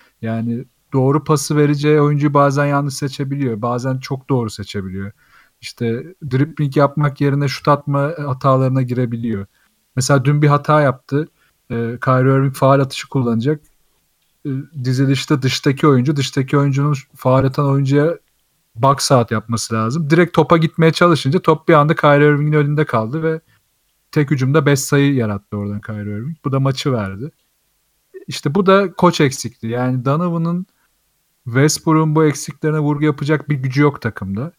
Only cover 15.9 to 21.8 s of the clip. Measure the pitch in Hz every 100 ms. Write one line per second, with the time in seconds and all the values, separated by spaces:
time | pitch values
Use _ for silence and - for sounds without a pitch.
15.9 | 131 127 147 131 - 131 143 143 139 147
16.9 | 139 - - 131 131 131 135 143 139 135
17.9 | 139 156 165 _ _ _ _ _ 113 135
18.9 | 135 - 131 113 110 - 117 - 113 110
19.9 | 151 147 165 175 - 151 170 160 - 160
20.9 | - 175 156 135 156 - 156 - 156